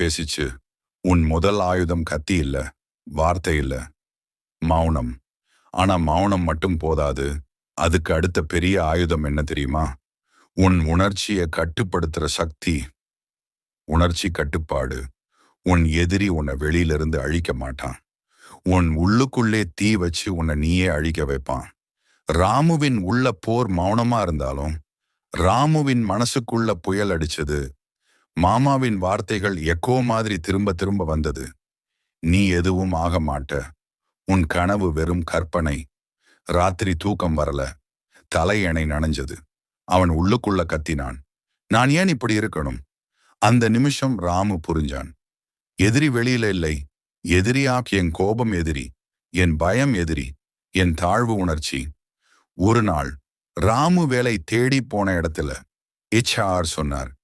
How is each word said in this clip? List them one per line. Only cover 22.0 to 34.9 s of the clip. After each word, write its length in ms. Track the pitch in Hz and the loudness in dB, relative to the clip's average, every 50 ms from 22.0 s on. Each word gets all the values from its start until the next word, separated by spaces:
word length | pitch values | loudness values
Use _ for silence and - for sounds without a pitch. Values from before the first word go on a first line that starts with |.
| _ _ _ _ _ - | _ _ _ _ _ -2
ராமுவின் 680 | 78 85 92 92 113 135 151 170 165 151 151 139 127 107 | 0 2 2 2 4 4 4 2 2 2 2 0 0 0
உள்ள 320 | 90 90 117 123 131 127 | 0 0 0 2 2 0
போர் 380 | 110 - - 110 113 120 123 98 | 0 -2 -2 -2 0 0 0 0
மௌனமா 520 | 92 85 87 98 107 120 117 120 120 110 | 0 0 0 0 0 0 2 2 0 0
இருந்தாலும், 560 | 101 87 80 71 69 67 69 69 73 78 80 78 - _ _ _ _ _ _ _ _ _ - | 0 0 -2 -2 -2 -4 -4 -4 -4 -4 -6 -8 -10 _ _ _ _ _ _ _ _ _ -4
ராமுவின் 680 | - 85 92 104 123 143 156 156 156 143 139 127 123 113 101 | 0 2 4 4 4 4 4 4 2 2 2 2 2 2 0
மனசுக்குள்ள 600 | 92 110 120 117 - 139 117 - 117 113 113 110 | 0 0 0 0 -2 -2 -4 -2 -2 0 0 0
புயல் 400 | 104 85 - 98 95 101 104 101 | -2 -2 -2 -2 0 0 0 0
அடிச்சது. 600 | 90 80 78 76 - - 73 71 73 71 69 67 - _ _ _ _ _ _ _ _ _ _ _ - | 0 -2 -2 -4 -4 -4 -4 -4 -2 -4 -4 -6 -10 _ _ _ _ _ _ _ _ _ _ _ -2
மாமாவின் 640 | - - 87 110 120 139 143 139 135 131 120 107 92 | 2 2 4 4 4 4 2 2 2 0 0 -2 0
வார்த்தைகள் 580 | 90 90 101 107 107 - 110 101 95 104 95 | 0 0 0 -2 -2 -2 -2 -2 0 -2 -2
எக்கோ 480 | 80 78 80 85 82 - 123 123 131 123 | -2 -2 -2 -2 -2 0 0 0 2 2
மாதிரி 340 | 120 113 110 113 110 104 85 | 2 0 0 0 -2 -4 -4
திரும்ப 340 | 78 - 95 98 101 98 | -2 -2 -2 0 0 0
திரும்ப 320 | 92 87 98 95 101 98 87 | -2 -2 -2 -2 -2 -2 -2
வந்தது. 480 | 80 78 78 76 76 71 - 65 62 - _ _ _ _ _ _ _ _ _ _ _ _ _ - | -2 -2 -2 -2 -2 -4 -6 -10 -12 -14 _ _ _ _ _ _ _ _ _ _ _ _ _ 0
"நீ 220 | 82 90 98 101 92 | 2 4 4 4 4
எதுவும் 440 | 87 87 85 95 92 90 95 92 | 4 2 2 2 2 2 0 0
ஆக 280 | 87 80 82 87 87 85 | 0 0 0 0 0 0
மாட்ட. 500 | 80 76 69 69 69 - 73 69 67 - - _ _ _ _ _ _ _ _ _ _ | 0 -2 -4 -4 -6 -6 -6 -6 -6 -8 -14 _ _ _ _ _ _ _ _ _ _
உன் 220 | - 95 92 85 | 0 2 2 2
கனவு 460 | 78 - 87 87 92 101 104 95 87 | 2 0 0 0 0 0 0 0 -2